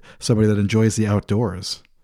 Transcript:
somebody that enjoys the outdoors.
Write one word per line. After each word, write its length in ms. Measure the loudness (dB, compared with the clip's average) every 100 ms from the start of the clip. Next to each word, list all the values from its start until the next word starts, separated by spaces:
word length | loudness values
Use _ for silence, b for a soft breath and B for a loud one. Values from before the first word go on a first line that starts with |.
| B B
somebody 280 | -2 2 2
that 100 | 2
enjoys 380 | 0 2 2 2
the 100 | 0
outdoors. 760 | -2 0 -2 -2 -6 -10 -12 _ _